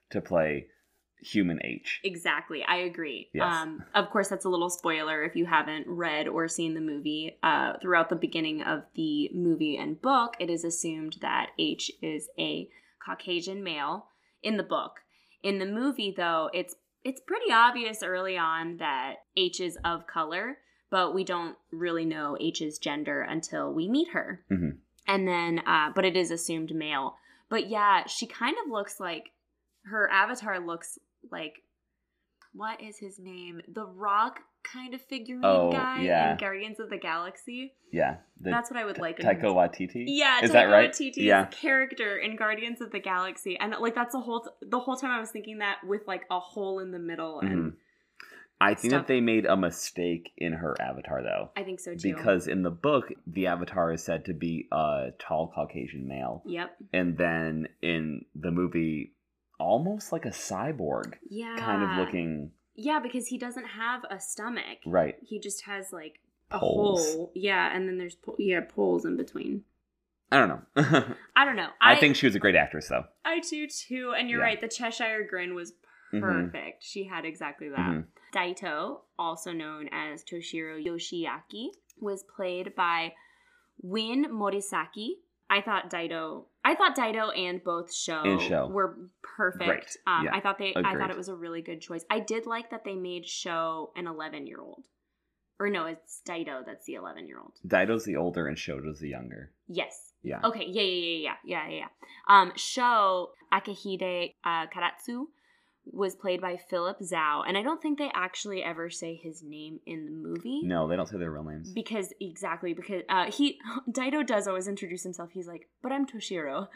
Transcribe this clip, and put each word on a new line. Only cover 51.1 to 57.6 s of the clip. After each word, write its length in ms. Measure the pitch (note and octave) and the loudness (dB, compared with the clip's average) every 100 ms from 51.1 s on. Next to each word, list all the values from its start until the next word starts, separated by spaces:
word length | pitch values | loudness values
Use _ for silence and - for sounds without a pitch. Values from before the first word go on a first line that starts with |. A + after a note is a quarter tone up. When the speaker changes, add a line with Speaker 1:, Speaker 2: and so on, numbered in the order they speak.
| C2+ | -4
Speaker 1:
though. 280 | A1+ G1+ - - | -2 -4 -4 -8
Speaker 2:
I 60 | |
think 160 | G3 F#3 | -8 -8
so, 160 | F3+ | -10
too. 200 | E3+ E3+ | -4 -2
Speaker 1:
Because 340 | - A2 F#2 - | 2 4 4 2
in 140 | F#2+ | 0
the 80 | F2+ | 0
book, 420 | E2+ C#3+ C#3 - - - | 2 4 4 2 -10 -6
the 220 | F#2 F#2 | 0 0
avatar 440 | F2 F2 F2+ E2+ | 0 -2 2 2
is 100 | D#2+ | 0
said 220 | - E2 | -2 -2
to 80 | - | -2
be 340 | D#2 E2+ E2 - | -2 -2 -2 -2
a 360 | D2+ D2+ C#2+ B1+ - | 2 2 2 -2 -8
tall 340 | - D#2+ D#2+ | -2 -2 0
Caucasian 540 | - D2+ E2+ B1 C#2+ C2+ | -4 -6 -6 -8 -8 -8
male. 340 | C2+ B1+ A#1+ - | -6 -6 -8 -8
Speaker 2:
Yep. 280 | E3+ F3 - - | -8 -8 -12 -2
Speaker 1:
And 240 | F#2 F2 D#2+ | 2 2 4
then 500 | F2 E2 D#2+ D#2 | 2 4 0 -2